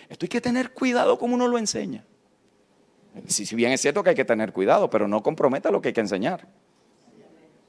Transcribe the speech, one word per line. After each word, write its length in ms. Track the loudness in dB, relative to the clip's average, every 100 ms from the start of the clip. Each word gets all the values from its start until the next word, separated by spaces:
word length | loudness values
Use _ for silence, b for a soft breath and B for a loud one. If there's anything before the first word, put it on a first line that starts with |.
| B
"Esto 160 | -10 -4
hay 40 |
que 120 | -2
tener 320 | -2 -2 -4
cuidado 460 | -2 0 2 2 2
como 160 | 0 0
uno 120 | 0
lo 120 | 0
enseña". 440 | -2 -4 -6 -10 -14 _ _ _ _ _ _ _ _ _ _ -20 -8
Sí, 180 | -6 -4
si 100 | 0
bien 160 | 0
es 80 | 2
cierto 240 | 0 2
que 60 | 2
hay 60 | 2
que 100 | 2
tener 260 | 0 0
cuidado, 380 | 0 2 4 2
pero 180 | 0 0
no 140 | 0
comprometa 480 | 0 2 2 2 0
lo 120 | 0
que 80 | 0
hay 40 |
que 80 | -2
enseñar. 460 | -2 -2 -4 -6 -10 _ _ _ _ _ _ -20 -20 -20 _ _